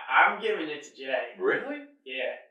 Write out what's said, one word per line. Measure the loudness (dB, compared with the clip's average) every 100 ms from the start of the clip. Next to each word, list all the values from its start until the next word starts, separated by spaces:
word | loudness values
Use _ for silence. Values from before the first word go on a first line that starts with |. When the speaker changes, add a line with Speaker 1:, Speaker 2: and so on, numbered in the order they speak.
| 2 6 6
Speaker 1:
I'm | 4
giving | -2 -2 -4
it | -8 -12
to | -12
Jay. | -4 -2 -4 -2
Speaker 2:
Really? | 0 0 -2 -8 -12 _ -10
Speaker 1:
Yeah. | -6 -4 -6 -14